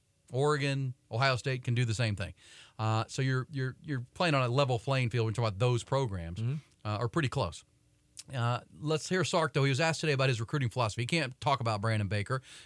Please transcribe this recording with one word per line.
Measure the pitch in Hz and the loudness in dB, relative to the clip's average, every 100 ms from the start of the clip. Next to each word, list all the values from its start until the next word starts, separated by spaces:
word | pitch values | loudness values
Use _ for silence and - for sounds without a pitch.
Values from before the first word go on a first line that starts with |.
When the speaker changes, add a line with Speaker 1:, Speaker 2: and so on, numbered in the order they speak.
| _ _ _ | _ _ _
Speaker 1:
Oregon, | 123 147 147 139 135 135 - - | 0 2 2 0 0 -2 -6 -6
Ohio | 113 139 | 2 2
State | 127 - 131 | 2 0 -4
can | 127 | 0
do | 120 | 2
the | 123 | 2
same | 110 117 | 2 0
thing. | 95 90 - - - - - | -2 -6 -10 -20 -20 -14 -2
Uh, | 110 110 117 | 2 4 2
so | - | 0
you're, | 135 131 127 | 0 0 -2
you're, | 139 131 - | -4 -4 -6
you're | - 135 120 | -6 -6 -6
playing | - 180 | -2 2
on | 143 | 4
a | 127 | 2
level | 127 139 123 | 2 2 2
playing | - 135 123 | 0 0 2
field | 120 | 0
when | 110 | 0
you're | 110 | 0
talking | 113 95 | -2 2
about | |
those | 123 123 | 2 2
programs, | - 135 131 95 82 87 | 0 0 0 -4 -6 -4
Speaker 2:
Mm-hmm. | 117 147 - _ | -4 -4 -8 _
Speaker 1:
uh, | 110 104 | -6 -2
are | 120 | -2
pretty | - 131 | 0 0
close. | - 95 - - _ _ _ _ - - 135 | 0 -2 -4 -16 _ _ _ _ -20 -12 -4
Uh, | 117 123 - - | -2 -2 -6 -10
let's | 147 156 - | -4 -2 0
hear | 185 | 0
Sark, | 156 180 156 | 0 0 0
though. | 151 | 2
He | 135 | 2
was | 131 | 2
asked | 160 151 | 0 0
today | 160 | 0
about | 135 135 | 2 2
his | 120 | 0
recruiting | 117 151 127 | -2 -2 -2
philosophy. | - 113 107 | 0 -2 -2
He | 120 | -2
can't | 170 131 - | -2 -2 -4
talk | - 139 | 0 0
about | 117 107 | 0 -2
Brandon | 110 110 101 | 0 0 0
Baker | 104 104 131 - - | -2 -2 -4 -6 -20